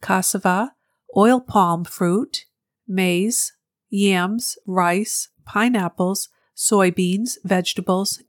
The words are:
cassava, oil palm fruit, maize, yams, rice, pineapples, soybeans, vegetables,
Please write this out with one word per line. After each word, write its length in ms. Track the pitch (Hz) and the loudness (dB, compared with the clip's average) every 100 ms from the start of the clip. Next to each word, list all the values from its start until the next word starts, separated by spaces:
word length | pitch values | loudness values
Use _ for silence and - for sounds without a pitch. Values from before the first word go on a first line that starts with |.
cassava, 720 | - 190 - 190 190 185 247 - _ _ - 196 | -2 -2 -2 -2 0 0 -2 -8 _ _ -4 4
oil 240 | 220 254 | 4 4
palm 420 | 254 208 175 170 | 2 2 2 2
fruit, 640 | 170 - 175 190 - - - _ _ _ - | -4 -2 0 0 -2 -8 -14 _ _ _ -6
maize, 640 | 185 185 175 208 - - - _ _ _ | -2 0 2 0 -2 -4 -8 _ _ _
yams, 680 | 202 202 185 185 226 - - - | 0 2 2 0 -4 -6 -10 -6
rice, 640 | 185 175 180 220 - - _ - | 0 2 0 -2 -6 -8 _ -6
pineapples, 840 | 208 233 233 175 - 185 196 - _ _ - | -2 0 0 -2 -2 -2 -2 -6 _ _ -6
soybeans, 800 | - 208 185 180 180 190 247 - | 0 4 4 2 0 -2 -4 -8
vegetables, 800 | 185 185 180 - 180 185 202 - | -2 -2 -2 -4 -2 -2 -2 -6